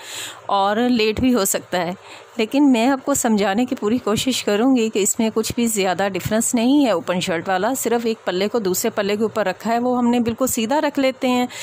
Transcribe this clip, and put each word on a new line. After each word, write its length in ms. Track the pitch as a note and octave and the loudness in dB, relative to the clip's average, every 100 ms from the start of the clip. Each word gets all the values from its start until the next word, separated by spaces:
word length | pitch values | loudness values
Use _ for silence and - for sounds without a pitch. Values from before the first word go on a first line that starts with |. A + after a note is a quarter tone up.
| - - - - - | -10 -14 -14 -12 -4
और 300 | G3+ G3 G#3+ | 0 2 2
late 420 | B3 A#3+ A3 G#3 | 2 2 0 2
भी 120 | B3+ | 2
हो 120 | A#3+ | 2
सकता 340 | G3 F3 - F3+ | 0 -2 -4 -4
है, 180 | E3+ F#3+ - - - - | -2 -6 -14 -20 -12 -4
लेकिन 240 | A3 C4+ | -2 2
मैं 240 | D4 A#3 B3 | 4 4 2
आपको 260 | C4+ C#4+ | 0 -2
समझाने 500 | C4+ A#3 G#3+ G3+ G3 B3+ | 0 2 2 2 0 -2
की 80 | |
पूरी 240 | C4 G#3 B3 | -2 -2 0
कोशिश 440 | G3+ A3+ C4 A#3 | 0 -2 0 -2
करूँगी 460 | - G#3 C4 B3+ A3 | 0 2 2 2 2
कि 120 | A3 | 0
इसमें 280 | G3+ - A3 | 0 0 0
कुछ 220 | A3 A3+ - | 0 -2 -2
भी 100 | A#3 | 0
ज़्यादा 420 | G3+ F#3+ F3 G3+ | 0 0 0 -2
difference 460 | F#3 - G#3+ - | -2 -2 -2 0
नहीं 300 | A#3+ A#3+ D4 | 0 2 4
है। 120 | B3+ E3+ | 4 2
open 240 | - F3+ | 0 -2
shirt 280 | F#3 E3+ F#3 | -2 -2 -2
वाला 260 | F#3 G#3+ | 0 0
सिर्फ 320 | C4 A#3 A#3+ A#3 | -2 0 0 0
एक 120 | A3+ - | -2 -4
पल्ले 220 | F3+ G#3 | -2 0
को 120 | A#3+ | 0
दूसरे 300 | F#3+ F#3 A3+ | 0 0 -2
पल्ले 260 | G#3+ G3 G#3 | -2 -2 0
के 80 | |
ऊपर 220 | A3 A3 F#3+ | -2 0 -2
रखा 240 | F3+ A3 | -2 -2
है, 80 | A#3 | 0
वो 160 | B3 | 0
हमने 260 | B3 A#3+ B3 | 0 2 2
बिल्कुल 280 | A#3 A3+ B3+ | 0 -2 -2
सीधा 300 | - A3 D4 | 0 0 0
रख 200 | D4 C#4+ | 0 0
लेते 300 | C4 B3+ B3+ | 0 0 0
हैं। 200 | B3 B3 - | 0 -2 -6